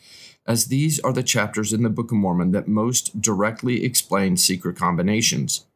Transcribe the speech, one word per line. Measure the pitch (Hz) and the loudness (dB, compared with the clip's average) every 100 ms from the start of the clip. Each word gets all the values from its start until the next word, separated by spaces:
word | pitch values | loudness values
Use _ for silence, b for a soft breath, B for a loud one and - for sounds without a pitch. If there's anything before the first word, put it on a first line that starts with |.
| B B B B - | B B B B -4
as | 117 - | -2 0
these | 135 156 151 | 2 2 0
are | 131 | -2
the | 127 | -2
chapters | 120 113 107 107 107 | 0 0 0 -2 -2
in | 110 | 0
the | 117 | 0
Book | 110 117 | 0 0
of | 110 | 0
Mormon | 95 87 90 | 2 2 2
that | 98 - | 0 0
most | 107 117 127 - 107 | 0 2 0 -2 -4
directly | 110 98 101 - 127 123 120 | -2 2 0 0 -2 0 0
explain | - - 98 95 90 | -2 0 0 2 2
secret | - 92 90 87 | 2 0 -4 -2
combinations. | 87 85 90 107 110 69 69 - - | -2 0 0 2 0 0 -4 -6 -8